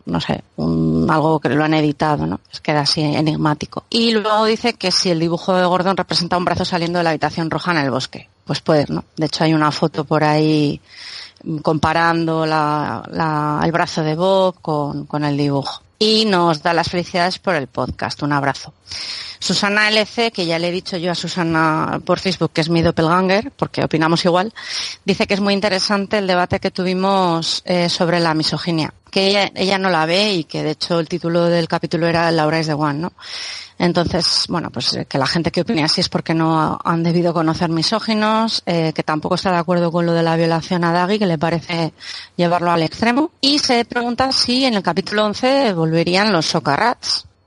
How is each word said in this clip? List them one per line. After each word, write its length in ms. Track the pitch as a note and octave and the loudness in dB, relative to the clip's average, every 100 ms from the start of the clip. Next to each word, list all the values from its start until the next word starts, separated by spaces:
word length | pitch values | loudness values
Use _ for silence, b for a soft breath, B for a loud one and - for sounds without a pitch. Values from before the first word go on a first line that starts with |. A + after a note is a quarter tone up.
| - | -6
no 160 | E3+ | -4
sé, 220 | - - - - | -4 -6 -8 -6
un, 520 | D#3 E3 D#3+ D#3+ D#3+ | -2 0 0 2 2
algo 300 | D#3 D3+ D#3 | 2 2 0
que 100 | C#3+ | 0
lo 140 | C#3+ | 0
han 100 | D#3 | 2
editado, 520 | D#3 D3+ C#3+ D#3 D3 D#3+ | 2 0 0 0 0 -2
¿no? 140 | - _ | -6 _
Es, 100 | - | -10
queda 200 | - D3 | -2 0
así 200 | C#3+ - | 0 0
enigmático. 840 | D3+ D3 D#3 D#3 D#3 D3+ - - - | 0 0 0 0 0 -2 -4 -10 -6
Y 220 | A#3 A#3 | 0 2
luego 340 | A3 G#3 G#3+ A3 | 2 0 2 2
dice 280 | A3 A#3+ | 0 -2
que 180 | - F#3 | -2 -2
si 180 | - F#3+ | 0 0
el 100 | E3 | 0
dibujo 340 | E3 E3+ - | 0 -2 0
de 120 | F#3 F3+ | 2 2
Gordon 320 | F3+ F3 F#3 | 2 0 -2
representa 400 | F3+ D#3+ E3+ F3+ | -2 -2 -2 0
un 80 | F3+ | 0
brazo 200 | F3 F3+ | -2 -2
saliendo 340 | F3+ E3+ F3 | -2 0 0
de 40 | |
la 60 | E3+ | 0
habitación 400 | D3+ D3+ - D#3+ | 0 -2 -2 -4
roja 220 | D#3 - | -2 -2
en 60 | E3+ | 0
el 120 | C#3 | 0
bosque. 380 | B2 - - - _ - | -2 -4 -10 -18 _ -8
Pues 160 | - | -4
puede, 240 | - D#3 C#3 | 2 2 2
¿no? 140 | D#3 - - | -4 -8 -6
De 80 | D#3 | -4
hecho, 180 | - | 0
hay 100 | D#3+ | 2
una 180 | D#3+ D3+ | 2 2
foto 340 | - E3 - C#3+ | 0 -2 -2 -2
por 180 | D#3 | 2
ahí 560 | D3+ D3+ D#3 D#3 D3 - B B B B B B - D#3 | 2 2 2 2 0 -2 B B B B B B -8 -4
comparando 840 | E3+ D#3+ D#3+ D#3+ E3+ E3 E3 D#3+ D#3+ | 0 0 2 2 2 2 0 0 0
la, 580 | D#3 D3 D3+ D3 A2+ - | 2 2 0 -2 -4 -6
la, 500 | F3 D#3+ D3+ D3+ D3 E3 | -4 -2 0 0 0 2
el 60 | |
brazo 300 | E3 F3 - | 2 0 -2
de 120 | D#3 D#3 | -2 0
Bob 400 | F#3 F#3+ F#3 F3+ | 2 4 2 0
con, 440 | - D3+ C#3+ D3 D3+ | -4 -2 -2 -6 -6
con 180 | D3 | -4
el 120 | D3 C#3+ | -2 0
dibujo. 460 | C#3+ C#3 C3 - - _ | 0 0 -2 -8 -16 _
Y 280 | G#3+ A3 A3 | 2 2 2
nos 360 | F#3 E3+ D3+ | 4 2 2
da 120 | F3+ | 0
las 160 | E3 E3+ | 0 0
felicidades 500 | F3+ E3+ F#3 F3 - | -2 -2 0 0 -2
por 160 | - E3 | -2 -2
el 120 | C3 | -2
podcast. 540 | - B2+ - G#2+ - | -4 -6 -4 -6 -4
Un 120 | C#3+ | -2
abrazo. 400 | D3 C#3 C3 - - B B B B B B | 0 0 -2 -8 -20 B B B B B B
Susana 480 | - F#3 G3+ G#3 G#3+ | -4 0 0 2 2
L 160 | G#3+ G#3 | 2 0
C, 260 | - A3+ | 0 -2
que 140 | G#3+ E3+ | -2 -2
ya 140 | E3 | 0
le 100 | F3 | -2
he 20 | |
dicho 260 | F3+ - F#3 | -4 -6 -6
yo 140 | F3+ | -4
a 40 | E3+ | -4
Susana 880 | E3+ F3+ E3 D#3+ D#3+ D#3 D#3 D3+ | -4 -2 0 2 2 2 -2 -4
por 160 | - F3 | -2 -2
Facebook 320 | F#3+ E3+ E3 | 0 -2 -2
que 80 | - | -2
es 80 | D#3+ | 0
mi 120 | E3+ | 2
doppelganger, 720 | E3 E3 D#3+ F3 F#3 G3 C#4 | 2 2 2 2 2 2 0
porque 320 | - D#3+ - | -4 -4 -2
opinamos 420 | C3+ D#3 D#3+ E3+ F3+ | -2 2 2 2 2
igual, 280 | F3 G#3+ B B B B B - | 2 0 B B B B B -4
dice 220 | F#3+ G3+ | -2 0
que 60 | |
es 80 | G3 | 0
muy 120 | G3+ | 0
interesante 640 | G3+ G#3 F#3+ - G3+ G3 G#3+ | 0 0 0 0 -2 0 -2
el 100 | F#3+ | 0
debate 320 | F3+ F3+ G3 | 0 0 -2
que 120 | F#3+ | -2
tuvimos, 880 | - F#3 F#3 F#3+ G3 F3+ E3 D#3+ - - | -2 -2 0 2 2 2 0 -2 -4 -2
eh, 240 | F3+ F3 | 0 0
sobre 300 | - E3+ F3 | 0 0 2
la 140 | E3+ | 2
misoginia, 600 | D#3 D3+ D#3 F3+ D#3+ D3+ - _ | 2 0 -2 -2 -2 -2 -6 _
que 160 | G3 F#3+ | 0 2
ella, 240 | G3+ F#3+ | 2 0
ella 240 | - F#3+ G3 | -2 -2 0
no 120 | F#3+ | 2
la 160 | E3 D#3+ | 2 2
ve 280 | F3+ G#3+ | 2 2
y 100 | F#3 D3+ | 0 -4
que 180 | D#3 | -4
de 80 | D3+ | -4
hecho 280 | D#3 - E3+ | -4 -2 -2
el 80 | D#3+ | -2
título 380 | F3 E3 E3+ E3+ | -4 -2 2 2
del 220 | E3+ E3 | 2 0
capítulo 400 | E3+ E3 E3+ E3+ | -2 -2 0 0
era 240 | E3 E3+ | 2 2
Laura 280 | E3 D3+ D#3+ | 2 2 0
is 80 | D#3+ | 0
the 60 | |
One, 260 | D3 D3+ C#3+ | 0 -2 -2
¿no? 140 | F3 - B B B B B - | -6 -10 B B B B B -2
Entonces, 680 | F3+ F3 D#3 F3+ E3+ - - | 0 2 0 0 0 -2 -2
bueno, 240 | F3 - | -4 -6
pues, 220 | A#2+ - | -6 -4
eh, 120 | B2 A#2+ | -6 -4
que 120 | C#3+ | -2
la 100 | C3+ | 0
gente 240 | E3+ E3 | 0 0
que 100 | - | 0
opine 220 | E3+ E3 | 0 0
así 160 | D3+ - | 0 0
es 80 | E3+ | -2
porque 260 | E3+ - | -4 -2
no 460 | E3 D#3+ D#3+ D#3 - | 0 2 2 0 -2
han 200 | - E3 | -2 0
debido 300 | E3+ E3+ E3+ | 2 2 2
conocer 360 | E3 D#3+ D#3+ F3 | 2 0 0 0
misóginos, 920 | E3 D#3+ A3 A3+ G#3+ G#3+ A3 A3+ - - | 0 0 -2 0 0 2 2 0 -2 -2
eh, 280 | E3+ D#3+ - | 0 0 -2
que 80 | |
tampoco 320 | - D#3 F3 F3+ | -2 -2 -2 -2
está 160 | F#3+ | 2
de 60 | F3 | 0
acuerdo 340 | E3+ F3 E3+ | 2 0 0
con 140 | E3+ E3+ | 0 0
lo 80 | |
de 100 | E3 | 2
la 140 | E3 E3 | 2 2
violación 480 | E3 E3 - F3+ E3+ | 2 0 0 0 2
a 80 | |
Daggy, 260 | E3+ F3+ G#3 | 2 2 0
que 60 | G3 | 0
le 120 | D#3+ | 0
parece 560 | E3 E3 - E3+ D#3+ B B B B - | 0 -2 -2 -4 -4 B B B B -2
llevarlo 340 | F3 E3+ F3 | 0 2 2
al 120 | E3+ | 2
extremo, 480 | D#3+ - A3+ B3 D#4+ - | 0 0 0 2 0 -2
y 180 | C4+ D4 | 0 0
se 240 | - A#3+ | 2 0
pregunta 480 | A#3 B3 A#3+ A#3+ C4 | 0 -2 -2 0 0
si 320 | - - B3 | 0 0 0
en 120 | C4 G#3+ | 2 0
el 60 | |
capítulo 440 | F3+ E3 F#3 G#3 G#3+ | 0 0 0 0 0
once 480 | G3+ B3+ C#4 B3 | 0 2 2 2
volverían 580 | F3 D#3+ E3 E3 F3+ A3 | 2 2 2 2 2 4
los 140 | F3 D3+ | 2 2
Socarrats, 800 | E3+ D3+ C#3+ A3+ B3+ - - - _ | 0 0 2 2 -2 -4 -6 -6 _